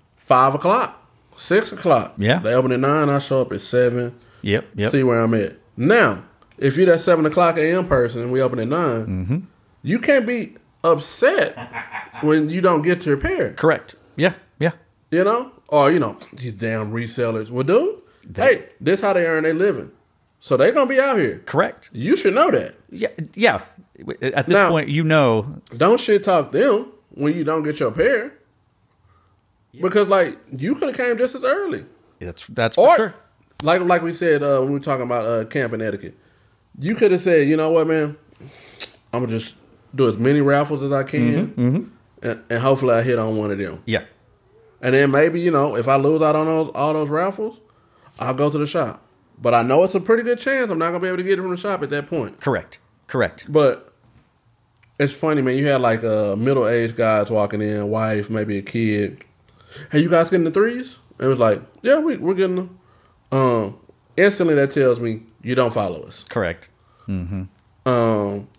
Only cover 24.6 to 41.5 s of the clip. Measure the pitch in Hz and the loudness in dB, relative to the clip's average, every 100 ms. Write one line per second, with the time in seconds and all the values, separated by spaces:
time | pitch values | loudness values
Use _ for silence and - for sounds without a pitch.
24.6 | 185 160 143 147 156 156 131 113 120 - | 4 2 0 -2 2 4 4 2 -2 -10
25.6 | - 117 165 240 - 202 202 175 139 143 | -16 -2 2 2 2 0 2 0 0 0
26.6 | 269 214 254 - _ - 147 170 151 160 | 2 0 -2 -14 _ -4 -2 -2 -2 -2
27.6 | 151 147 127 110 220 247 262 - _ _ | -2 -2 -2 0 0 0 -4 -14 _ _
28.6 | _ _ _ _ _ _ _ _ _ _ | _ _ _ _ _ _ _ _ _ _
29.6 | _ 123 180 208 190 190 165 - - 131 | _ -6 0 2 4 2 2 -4 -14 -8
30.6 | 170 277 302 - 247 226 247 254 254 339 | -6 -4 -4 -2 -2 0 -2 -2 -2 -2
31.6 | 392 - - _ _ _ 90 - - - | -4 -8 -12 _ _ _ -16 -14 -10 -4
32.6 | 113 - 247 339 214 - _ _ _ - | 0 4 6 6 2 -6 _ _ _ -4
33.6 | 151 180 175 175 165 165 175 147 143 139 | 0 2 2 2 0 -2 0 2 2 0
34.6 | 131 143 143 131 123 120 110 117 110 147 | 0 -2 -4 -4 -2 -4 -2 -2 -2 -4
35.6 | 120 113 110 101 90 - _ _ _ _ | -4 -4 -6 -6 -12 -20 _ _ _ _
36.6 | _ - 147 226 208 180 185 165 139 156 | _ -8 -6 2 2 4 4 4 4 2
37.6 | 156 165 160 160 151 147 _ _ 135 - | 2 2 2 0 -2 -6 _ _ -20 -20
38.6 | - - - _ _ 120 123 113 - - | -20 -16 -16 _ _ -6 -4 -4 -8 -16
39.6 | _ _ _ 131 123 104 123 147 139 143 | _ _ _ 0 2 2 2 2 4 2
40.6 | 147 147 139 139 135 147 120 147 220 | 0 -4 -2 -2 -2 0 0 0 -2